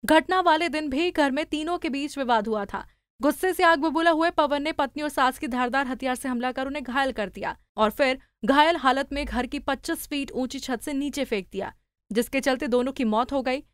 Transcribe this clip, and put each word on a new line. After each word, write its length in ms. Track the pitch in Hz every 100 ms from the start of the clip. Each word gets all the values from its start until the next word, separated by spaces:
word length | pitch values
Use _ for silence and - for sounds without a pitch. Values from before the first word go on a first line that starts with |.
घटना 360 | - 311 320 370
वाले 280 | 349 311 339
दिन 220 | 294 302
भी 200 | 262 349
घर 200 | 349 285
में 160 | 262 320
तीनों 320 | 302 311 349
के 100 | 330
बीच 300 | 262 285 285
विवाद 300 | 254 233 214
हुआ 160 | 214
था। 240 | 196 - - _ _ _
गुस्से 300 | 269 - 370
से 100 | 349
आग 160 | 359 330
बबूला 320 | 320 294 339
हुए 200 | 311 330
पवन 320 | 339 294 285
ने 100 | 285
पत्नी 300 | 320 277 -
और 60 | 302
सास 300 | 294 269 254
की 80 | 294
धारदार 400 | 247 247 262 269
हथियार 280 | 262 262
से 140 | 254 269
हमला 240 | 247 247
कर 140 | 262 269
उन्हें 180 | 285
घायल 280 | 269 247 269
कर 160 | 254 202
दिया 280 | 196 190 - _ -
और 140 | 214
फिर 280 | - 277 262 _ _
घायल 320 | 208 269 302 339
हालत 360 | 262 269 269
में 140 | 277 294
घर 200 | 220 247
की 120 | 285
पच्चीस 500 | - 269 - 320 -
फीट 220 | 294 277
ऊंची 280 | - 254 277
छत 220 | 269 247
से 120 | 269
नीचे 320 | 277 285 269
फेंक 240 | 254 208 180
दिया, 200 | 190 190 - _ _ _
जिसके 280 | 208 240 262
चलते 260 | - 254 277
दोनों 260 | 247 254
की 120 | 262
मौत 280 | 240 214 233
हो 100 | 277
गई। 180 | 254 254 -